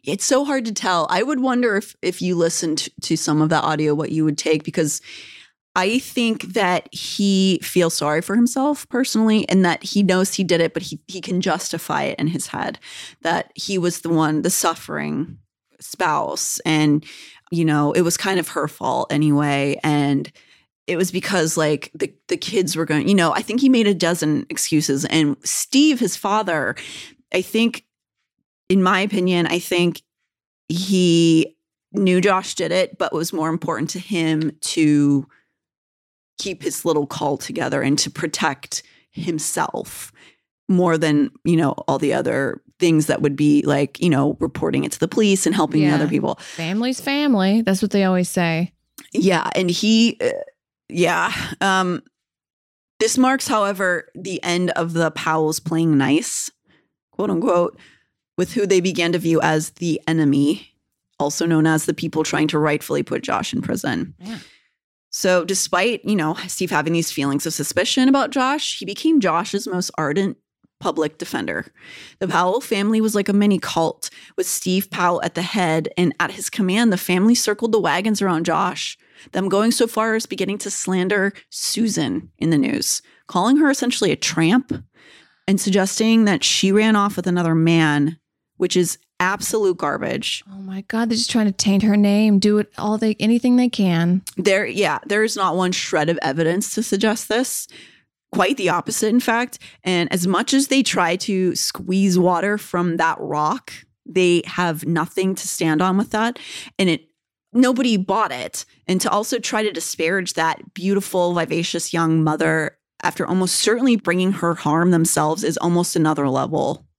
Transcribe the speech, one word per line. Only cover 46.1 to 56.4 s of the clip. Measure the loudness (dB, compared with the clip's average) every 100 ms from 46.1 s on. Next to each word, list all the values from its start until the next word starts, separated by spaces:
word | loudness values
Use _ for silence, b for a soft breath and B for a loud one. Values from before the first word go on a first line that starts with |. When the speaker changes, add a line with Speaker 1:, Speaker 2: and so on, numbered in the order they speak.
| 0 -2 -6 B -8
Speaker 2:
Family's | -4 -2 -2 -4
family. | -2 0 2 2 4 2
That's | 2 0
what | 2
they | 2
always | 2 2 0
say. | 0 0 0 -2 -6 _ -20 -6
Speaker 1:
Yeah. | 0 2 2 0
And | -2 -2
he, | 0 2 4 4 2
uh, | -4 -4 -8 _ _ _ -8
yeah. | 0 0 0 -2 B B -2
Um, | 0 2 0 -4 -10 _ _ _ _ _ _ _ _ -4
this | 0 2
marks, | 2 2 0
however, | 0 0 0 -2 -2 -6
the | -14 -10 -6
end | -2 0 0
of | -2 -2
the | 0 0
Powells | -2 -2 0 0 -2
playing | -4 0 2 4
nice, | 4 2 0 -6